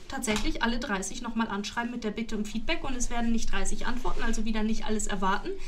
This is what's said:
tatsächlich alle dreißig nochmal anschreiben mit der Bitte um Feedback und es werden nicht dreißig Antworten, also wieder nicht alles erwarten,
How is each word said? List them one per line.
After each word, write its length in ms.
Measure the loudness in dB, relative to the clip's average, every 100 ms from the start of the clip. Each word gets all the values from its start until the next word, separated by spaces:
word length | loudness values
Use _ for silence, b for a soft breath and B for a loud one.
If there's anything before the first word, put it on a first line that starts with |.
| -6
tatsächlich 540 | -6 -2 0 0 0
alle 160 | 0 -2
dreißig 420 | -2 -4 -4 -8
nochmal 260 | -6 -4 -4
anschreiben 420 | -4 -6 -6 -6
mit 140 | -6
der 60 | -6
Bitte 260 | -6 -4 -4
um 80 |
Feedback 400 | -4 -4 -2 -2
und 100 | -2
es 160 | 0 0
werden 220 | 2 2
nicht 180 | 4 4
dreißig 360 | 4 4 4 2
Antworten, 360 | 2 2 4
also 220 | 4 4
wieder 180 | 2 2
nicht 220 | 2 2
alles 220 | 2 0 0
erwarten, 440 | 0 0 0 -2 -4